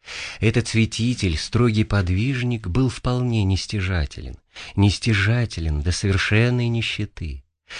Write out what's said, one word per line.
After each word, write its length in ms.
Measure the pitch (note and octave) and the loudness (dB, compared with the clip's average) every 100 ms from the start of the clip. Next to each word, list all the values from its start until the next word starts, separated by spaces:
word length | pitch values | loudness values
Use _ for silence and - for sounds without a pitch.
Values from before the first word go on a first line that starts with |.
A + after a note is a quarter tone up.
| - - - - | -16 -14 -12 -2
Этот 280 | A2 A#2 A2 | 2 2 2
святитель, 720 | A2+ A2+ - A#2 A#2+ F#2+ D#2 | 2 0 0 -2 0 0 -2
строгий 460 | - A2 A#2+ G#2+ | -2 2 2 2
подвижник, 840 | G#2 G2+ F2+ F#2 B2 B2+ B2 A2+ F#2+ | 2 2 2 0 0 -2 -2 -4 -2
был 220 | G#2 C3 | 0 0
вполне 540 | - B2 B2 B2 A2+ | 0 -2 0 0 2
нестяжателен. 920 | F#2+ F#2+ - G#2+ F#2 F2+ C#2+ - C2 - _ - - - | 2 2 -2 -4 -2 -2 -2 -6 -14 -14 _ -20 -4 4
Нестяжателен 1040 | G2+ - A#2 G#2 G2 A#2+ A2+ - D#2+ D2+ | 4 4 0 2 2 2 0 -2 -2 0
до 100 | E2 | 0
совершенной 760 | F2 G2 F#2 - G#2 A#2+ B2 A#2+ | 0 2 0 2 2 4 2 0
нищеты. 760 | A#2 A2 - G#2 - E2+ C#2 - _ - | 0 -2 -4 -8 -8 -10 -10 -16 _ -18